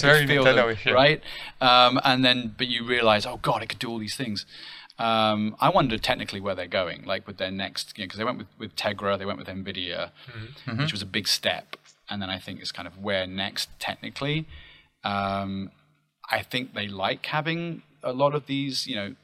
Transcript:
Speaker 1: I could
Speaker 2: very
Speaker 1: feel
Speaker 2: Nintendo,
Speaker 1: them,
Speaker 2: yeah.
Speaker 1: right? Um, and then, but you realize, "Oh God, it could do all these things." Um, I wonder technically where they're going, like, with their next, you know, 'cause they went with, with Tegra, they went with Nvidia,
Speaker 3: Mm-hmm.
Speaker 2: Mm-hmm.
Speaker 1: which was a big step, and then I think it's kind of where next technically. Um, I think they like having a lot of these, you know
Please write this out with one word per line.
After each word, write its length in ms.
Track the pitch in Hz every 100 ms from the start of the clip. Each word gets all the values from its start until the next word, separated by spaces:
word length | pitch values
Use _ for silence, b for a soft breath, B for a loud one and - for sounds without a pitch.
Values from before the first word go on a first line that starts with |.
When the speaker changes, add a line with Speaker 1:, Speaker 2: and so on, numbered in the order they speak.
Speaker 1:
I 40 | 143
could 60 |
Speaker 2:
very 120 | 151 139
Speaker 1:
feel 180 | 143
Speaker 2:
Nintendo, 240 | 131 127 117
Speaker 1:
them, 40 | 110 123
Speaker 2:
yeah. 60 |
Speaker 1:
right? 300 | 120 143 151 - B B -
Um, 400 | 127 123 123 127
and 200 | 135 127
then, 300 | 127 123 117 104
but 100 | 127
you 160 | 120
realize, 420 | 117 120 117 104 117
"Oh 120 | 117
God, 240 | 147 120
it 60 | -
could 120 | -
do 100 | 123
all 80 | 117
these 160 | 107 -
things." 300 | 123 98 - B B B B -
Um, 580 | 117 113 110 107 107 107
I 100 | 139
wonder 280 | 185 139 110
technically 420 | - - 101 101
where 140 | 98
they're 120 | 92 90
going, 380 | 98 87 80
like, 220 | 87 95 98
with 120 | 92
their 120 | 95
next, 480 | 95 92 - - -
you 60 |
know, 40 | 92
'cause 100 | 101
they 60 |
went 140 | 117 -
with, 80 | 107 -
with 180 | 107 -
Tegra, 420 | 107 101 101 98
they 80 | 98
went 120 | -
with 100 | -
Nvidia, 600 | 95 95 95 90 85 85 - B
Speaker 3:
Mm-hmm. 400 | 110 113 143 -
Speaker 2:
Mm-hmm. 80 | 113
Speaker 1:
which 100 | 151
was 100 | 107
a 40 | 95
big 200 | 107 95
step, 500 | - 101 82 - - _ _ -
and 120 | 101
then 80 | 92
I 80 | 95
think 220 | - 92
it's 100 | -
kind 160 | - 87
of 100 | 92
where 280 | 101 98 92
next 440 | 95 98 - - -
technically. 680 | - 101 113 - 139 156 160 b b b b _
Um, 680 | 101 101 98 98 98 98 95 _ _ _ _ _ -
I 120 | 110
think 320 | - - -
they 120 | 104 104
like 400 | 98 98 135 -
having 560 | 151 151 165 170 160 _ _
a 100 | 127
lot 220 | 127 143
of 120 | 147 139
these, 400 | 139 139 127 -
you 80 |
know 200 | 113 101 -